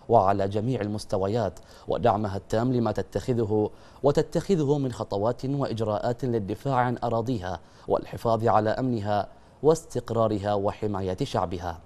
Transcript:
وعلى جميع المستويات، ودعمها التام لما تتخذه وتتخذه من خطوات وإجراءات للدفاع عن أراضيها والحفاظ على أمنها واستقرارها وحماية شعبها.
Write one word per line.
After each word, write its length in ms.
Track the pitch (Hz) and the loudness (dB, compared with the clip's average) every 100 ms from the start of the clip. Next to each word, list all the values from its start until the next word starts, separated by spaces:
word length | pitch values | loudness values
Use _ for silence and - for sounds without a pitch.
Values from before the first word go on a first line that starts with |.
| - | 2
وعلى 400 | 113 95 101 98 | 6 6 4 2
جميع 320 | 104 113 120 | 0 -2 -2
المستويات، 760 | 104 104 - 101 98 117 98 - - - - | -2 -6 -4 -2 0 0 -2 -4 -14 -14 -6
ودعمها 480 | - 117 104 107 98 | 0 2 2 0 -6
التام 360 | - 110 123 | -2 0 2
لما 200 | 123 113 | 2 0
تتخذه 760 | 104 95 101 - 120 107 107 104 - - - | -2 -4 -4 -2 -2 0 0 0 -4 -20 -2
وتتخذه 760 | 139 147 147 170 - 190 135 147 | 2 2 0 -2 0 2 2 2
من 140 | 135 | 0
خطوات 520 | 113 107 98 107 123 | -4 -4 -2 -2 -2
وإجراءات 800 | 131 139 135 110 110 104 117 123 | -4 -2 -2 -2 -2 -2 -2 -2
للدفاع 500 | 131 117 98 107 139 | -2 -2 -2 -6 -2
عن 240 | 127 123 120 | 0 0 0
أراضيها 560 | 117 113 113 120 90 87 - - - | -2 -2 -2 -4 -4 -8 -12 -16 -2
والحفاظ 580 | 98 - - 117 113 113 | -2 -2 -4 0 2 4
على 220 | 104 107 | 4 2
أمنها 580 | 107 131 117 101 104 - - - - | 0 -2 -2 0 0 -2 -8 -20 0
واستقرارها 920 | 143 165 - 127 - 113 113 107 101 | 2 2 0 -8 -2 2 2 2 0
وحماية 640 | 104 101 - 107 98 95 92 | 0 0 -2 -4 -2 -4 -4
شعبها. 580 | 143 117 90 90 87 82 | -2 -2 -2 -4 -6 -8